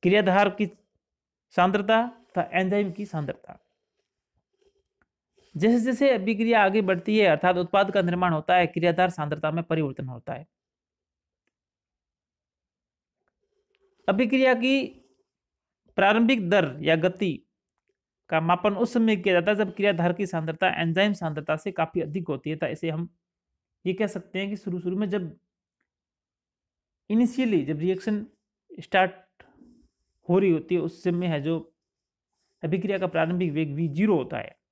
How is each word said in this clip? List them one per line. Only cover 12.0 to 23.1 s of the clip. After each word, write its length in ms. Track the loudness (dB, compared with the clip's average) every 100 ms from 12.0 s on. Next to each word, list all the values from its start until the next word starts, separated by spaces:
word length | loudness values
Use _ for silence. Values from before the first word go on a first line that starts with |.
| _ _ _ _ _ _ _ _ _ _ _ _ _ _ _ _ _ _ _ _ -2
अभिक्रिया 460 | 0 2 4 4
की 320 | 2 2 0 -2 -12 _ _ _ _ _ _ _ _ _ 2
प्रारंभिक 540 | 2 4 4 2 2
दर 280 | 2 2 -2
या 160 | 0 2
गति 500 | 0 -2 -4 -4 _ _ _ _ _ _ _ _ _
का 120 | -2
मापन 360 | 0 0 0 0
उस 160 | -2
समय 240 | 2 2 2
किया 240 | 2 2
जाता 100 | 2
है, 60 | 0
जब 200 | -2 0
क्रियाधार 360 | 0 2 0
की 140 | 0 -4
सांद्रता 420 | -4 -6 -2 -2
एंजाइम 440 | 0 -2 2 2
सांद्रता 440 | 0 -4 -6 -4 -4
से 160 | -4
काफी 280 | -4 -2 -2
अधिक 280 | -4 -6 -6
होती 220 | -6 -6
है। 60 | -6
तो 100 | -6
इसे 240 | -4 -6
हम 260 | -6 -8